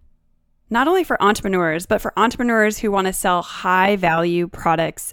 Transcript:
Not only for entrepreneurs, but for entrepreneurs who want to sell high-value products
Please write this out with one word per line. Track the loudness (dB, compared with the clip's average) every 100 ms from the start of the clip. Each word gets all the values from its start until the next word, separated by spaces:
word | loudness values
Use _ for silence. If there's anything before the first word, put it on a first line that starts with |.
| _ _ _ _ _ _ _
Not | 0 2
only | 0
for | 0 0
entrepreneurs, | 2 2 0 0 0 -2
but | -2 -2
for | -2 0
entrepreneurs | 0 0 0 2 2 0
who | -2
want | 0 -2
to |
sell | -2 0 0
high-value | -2 -6 0 2 2 2 0 0 0 0 -4
products | -4 -2 0 -2 -6 -14